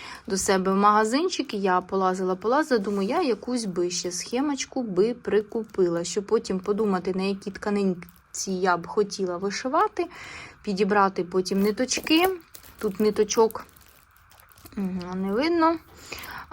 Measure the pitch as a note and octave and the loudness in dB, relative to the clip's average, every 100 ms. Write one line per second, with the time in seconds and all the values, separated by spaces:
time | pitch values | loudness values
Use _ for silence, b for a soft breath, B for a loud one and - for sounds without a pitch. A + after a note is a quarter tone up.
0 | B B - F#3+ - F#3+ F#3+ G3 G#3 G#3 | B B -4 -2 2 2 4 6 6 6
1 | A3 C4+ F4+ - C4 G#3 F#3+ F3+ F3+ G3 | 4 2 0 -2 -6 -2 2 2 2 0
2 | F#3 F#3 F#3 F#3 G#3+ C#4 D#4 A#3+ G3 G3+ | 0 0 -2 -2 0 0 2 0 0 -2
3 | G3 D#4+ D4 G#3 - B3 G#3+ F3 F3 F3 | 0 0 0 -2 -2 -4 -2 -2 -2 -2
4 | F3+ E3+ - A#3+ D4 C4+ - C4+ A#3 F3+ | -6 -8 -4 -2 -2 -2 -4 -6 -2 2
5 | A3 A#3+ G3+ G3+ G#3 A3+ A3 - F3+ E3+ | 2 0 0 0 0 -6 -6 0 2 2
6 | E3+ G#3+ G3 A3+ A#3 F#3+ G3 G#3 G#3+ F#3 | -2 -4 0 0 0 -4 -2 0 0 0
7 | F#3 F#3 F#3+ G3 G#3 - G#3+ G3+ F#3+ F3 | -2 -2 -2 -4 -8 -8 -2 0 2 0
8 | - - _ - - F#3 F#3 F3 E3+ G#3+ | -6 -20 _ -10 -6 0 2 0 0 -2
9 | G3+ G3+ F#3 F3 G3 G3 B3+ D#4 G#4+ - | -2 -2 -4 -2 -4 -4 -2 2 2 0
10 | E4+ B B B B B G#3 F#3+ G3+ G#3 | -6 B B B B B -6 0 2 4
11 | G3 G3 F3 F#3 F#3 G3 G#3 G#3+ B3+ - | 4 2 -2 -2 0 2 2 0 -2 -2
12 | - D#4 F#4+ F4+ - - - - G#3+ G3+ | 2 4 4 0 -10 -20 -20 -6 -6 2
13 | G#3+ G#3 G#3+ A#3+ A3 - - - - - | 2 2 0 4 2 2 -14 -20 -20 -20
14 | _ _ _ - - - - - F#3 F#3 | _ _ _ -20 -20 -20 -14 -6 -4 -4
15 | F3 F#3 G3 G#3+ D#4+ E4+ D#4+ E4 - B | -6 -6 -2 0 0 4 2 2 -6 B
16 | B B B B B | B B B B B